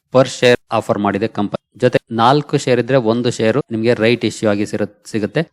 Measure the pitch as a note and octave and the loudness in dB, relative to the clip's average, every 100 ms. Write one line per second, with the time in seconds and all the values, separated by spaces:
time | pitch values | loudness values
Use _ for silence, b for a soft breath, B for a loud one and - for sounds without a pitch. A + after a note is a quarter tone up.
0 | _ B2+ C3 - B2 A#2+ - A2+ - G2+ | _ 0 2 2 2 2 0 -4 -2 -2
1 | G2+ G2 A2 - G2+ - _ - B2 C3 | -2 -2 -4 -4 -6 -6 _ -2 0 0
2 | - A#2 A#2+ D3 - D3 C3+ B2 A#2 C3+ | -2 2 4 2 0 -4 0 0 2 0
3 | A2 A#2+ A#2+ - A2 B2+ - A2 A#2 G#2+ | 2 0 -2 0 0 0 -2 -2 0 2
4 | A2+ A#2 G#2+ - G#2+ G2+ G2+ G#2 G2+ _ | 0 0 -2 -2 -2 -2 -2 -4 -6 _
5 | - A2+ G2+ - E3+ | -10 -6 -4 -4 -6